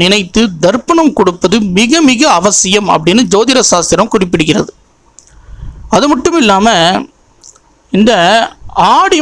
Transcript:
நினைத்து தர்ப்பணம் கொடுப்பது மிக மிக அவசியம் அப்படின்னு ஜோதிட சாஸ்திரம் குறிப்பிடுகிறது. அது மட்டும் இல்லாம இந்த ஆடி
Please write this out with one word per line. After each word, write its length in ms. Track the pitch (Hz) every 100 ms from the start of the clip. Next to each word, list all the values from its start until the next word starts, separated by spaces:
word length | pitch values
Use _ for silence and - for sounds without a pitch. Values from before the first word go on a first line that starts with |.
நினைத்து 400 | 180 208 175 214 226 165 175
தர்ப்பணம் 500 | 233 - 330 311 -
கொடுப்பது 400 | 185 175 175 226 208 180
மிக 240 | 233 330
மிக 200 | 285 233 302
அவசியம் 600 | 175 202 - 190 208 196 165
அப்படின்னு 280 | 160 220 196 202
ஜோதிட 260 | 233 254 -
சாஸ்திரம் 400 | 175 160 165 220 220
குறிப்பிடுகிறது. 560 | 180 165 160 143 254 - _ _ _ - _ - - - - - - 202
அது 100 | 285
மட்டும் 280 | 320 349 339
இல்லாம 300 | 220 190 226 185 170 196 - _ _ _ - _ _ _ _
இந்த 200 | 185 226 202 170 226 - - - - 185
ஆடி 260 | 277 381 339